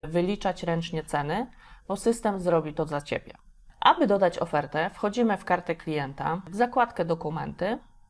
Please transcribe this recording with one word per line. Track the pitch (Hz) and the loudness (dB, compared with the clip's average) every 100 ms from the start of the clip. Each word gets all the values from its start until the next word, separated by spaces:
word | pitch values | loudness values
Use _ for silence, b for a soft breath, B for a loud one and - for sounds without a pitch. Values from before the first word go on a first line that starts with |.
wyliczać | 151 170 175 208 196 180 | 0 0 2 0 -2 -2
ręcznie | 175 170 165 160 | -2 -2 -2 -6
ceny, | 151 147 147 180 247 b b b - | -2 -2 0 -2 -4 b b b -8
bo | 196 | -2
system | - 233 220 196 | 0 2 0 -2
zrobi | 180 170 156 | 2 2 2
to | 147 156 | -4 -2
za | 147 | -2
Ciebie. | 147 - - - - - - - | -4 -6 -6 -20 -20 -20 -20 2
Aby | - 359 277 | 4 6 4
dodać | 202 190 170 | 4 4 2
ofertę, | 170 147 - - 175 | -2 0 0 -2 -2
wchodzimy | - 208 208 233 196 | -2 -4 2 2 2
w | |
kartę | - 175 175 | 0 -2 0
klienta, | 165 - 151 139 143 143 170 180 | -6 -4 -4 -4 -4 -4 -4 -6
w | |
zakładkę | 196 240 247 240 - | 0 2 4 2 0
dokumenty | 165 165 156 156 143 143 180 269 - - - | -2 -2 -2 -6 -8 -4 -2 -2 -8 -20 -20